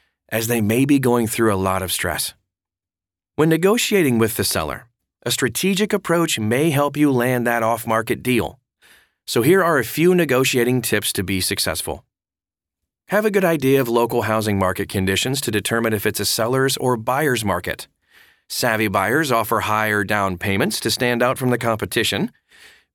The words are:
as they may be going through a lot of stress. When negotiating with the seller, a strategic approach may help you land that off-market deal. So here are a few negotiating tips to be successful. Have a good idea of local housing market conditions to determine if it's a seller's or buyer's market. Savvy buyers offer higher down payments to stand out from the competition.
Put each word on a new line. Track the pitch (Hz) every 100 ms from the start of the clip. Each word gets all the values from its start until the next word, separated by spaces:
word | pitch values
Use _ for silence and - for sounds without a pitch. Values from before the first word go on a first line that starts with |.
| _ _ _
as | 110 113
they | 117
may | 104 117
be | 139 143
going | 131 120 110
through | - 113
a | 98
lot | 95 95
of | 92
stress. | - 90 78 - - _ _ _ _ _ _ _ _ _
When | - 160
negotiating | 160 185 240 - 202 147 117
with | 110 -
the |
seller, | 98 95 76 65 - _ _ _
a | -
strategic | - 127 120 185 190 214
approach | 202 - 175 165 -
may | 107 120 165
help | 139 143 143
you | 151
land | 127 123 127 120
that | 117
off-market | 113 113 113 113 113 117
deal. | 123 120 82 - _ _ _ - _ _ -
So | 123
here | 123 190
are | 170 151
a |
few | 113 - 170
negotiating | 180 160 127 131 127 120 127
tips | 110 104 101
to | -
be | 95 95
successful. | - 98 - 80 - 71 - _ _ _ _ _ _ _ _ _ -
Have | 202
a | 214
good | 196
idea | 185 165 135 135
of | 120
local | 117 120 120
housing | 113 110 107 98
market | 92 92 95
conditions | 101 95 95 127 135
to | 127
determine | 104 - 117 113
if | 107 107
it's | -
a |
seller's | 101 - 113 131 135 135
or | 127 120
buyer's | 113 131 151 120
market. | 107 87 87 - - _ _ - - _ -
Savvy | - 127 110 110
buyers | 98 98 143 151
offer | 117 107 110
higher | 101 107 107 104
down | 101 107 98 90
payments | 104 98 165 -
to | 117
stand | - 123 120
out | 123 131
from | 127
the | 123
competition. | 120 110 123 - 107 104 143 - _ - - - _